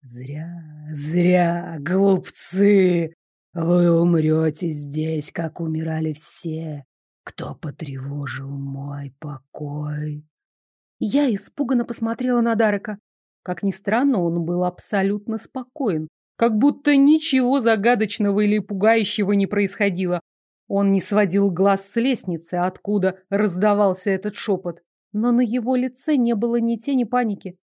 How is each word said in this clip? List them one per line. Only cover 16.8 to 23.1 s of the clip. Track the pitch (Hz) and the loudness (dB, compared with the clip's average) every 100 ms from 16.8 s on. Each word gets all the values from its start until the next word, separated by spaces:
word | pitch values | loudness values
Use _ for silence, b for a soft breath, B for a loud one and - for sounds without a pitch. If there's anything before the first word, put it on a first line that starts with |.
| - 285 | 2 6
ничего | 277 311 - 262 247 277 | 6 6 4 0 2 2
загадочного | 226 220 208 240 208 - 202 202 | 2 2 4 2 0 0 0 2
или | 208 208 | 2 2
пугающего | 208 196 208 226 202 - 190 | -2 0 2 2 0 -2 0
не | 202 196 | 2 2
происходило. | 196 196 - 208 175 185 175 - _ _ _ _ | 0 -2 0 -2 0 -2 -2 -6 _ _ _ _
Он | 196 202 | 0 2
не | 196 | 2
сводил | 185 202 202 185 202 | 2 2 2 2 0
глаз | 170 196 196 - | 2 2 2 0
с | - | -2
лестницы, | 240 262 - 170 - | 0 -2 -2 -8 -4
откуда | 180 180 180 - 208 185 | -2 -2 -4 -4 0 0